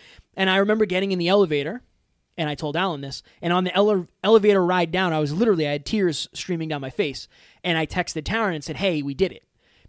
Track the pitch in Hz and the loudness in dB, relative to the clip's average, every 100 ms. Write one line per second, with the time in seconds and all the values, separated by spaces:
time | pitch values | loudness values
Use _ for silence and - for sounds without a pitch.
0 | - - _ - 190 190 202 220 208 180 | -20 -20 _ -2 0 2 2 2 2 0
1 | 196 185 170 202 180 147 143 240 - _ | 0 0 2 4 4 2 -2 -8 -14 _
2 | _ _ _ - 151 143 151 156 190 147 | _ _ _ -6 -4 -4 -4 -2 -2 -4
3 | 139 - - _ 165 180 185 180 208 196 | -8 -12 -16 _ -2 0 0 2 4 2
4 | 175 _ 190 226 208 202 175 180 170 180 | -2 _ 4 6 6 4 4 2 0 0
5 | 185 156 151 156 226 175 147 147 143 220 | 0 0 0 0 2 2 0 -2 -2 0
6 | 180 147 - - - 170 160 147 135 - | 0 -2 -8 -12 -8 -6 -4 -6 -6 -4
7 | 160 131 - _ - _ 180 165 156 185 | -4 -4 -14 _ -20 _ -4 -2 -2 -4
8 | 175 160 147 220 208 156 143 131 196 160 | -4 -6 -4 -2 -2 -2 -6 -4 -2 -2
9 | 143 135 185 110 _ _ _ _ | -4 -2 -2 -2 _ _ _ _